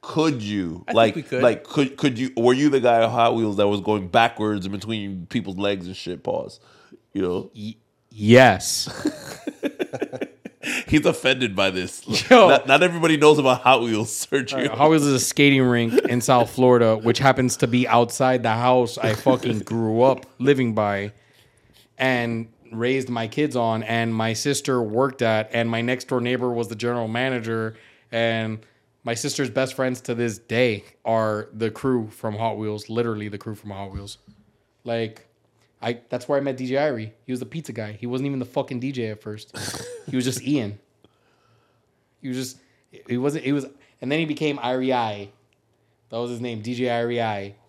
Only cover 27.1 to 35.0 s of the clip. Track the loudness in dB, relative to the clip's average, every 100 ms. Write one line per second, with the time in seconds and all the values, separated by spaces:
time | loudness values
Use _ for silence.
27.1 | -4 -2 -4 -4 -4 -6 -10 -20 _ _
28.1 | -2 -2 -2 -4 -8 -14 _ _ _ -8
29.1 | -6 -6 -4 -4 -2 -4 -2 -4 -4 -8
30.1 | -4 -4 -6 _ 0 0 0 -10 _ -2
31.1 | 0 0 -2 -8 -6 -6 -4 -2 -2 -4
32.1 | -10 -8 -4 -4 -4 -6 -8 -6 -4 -4
33.1 | -4 -8 -12 -12 -14 -14 -12 -12 -12 -16
34.1 | -18 _ _ _ _ _ _ -6 -4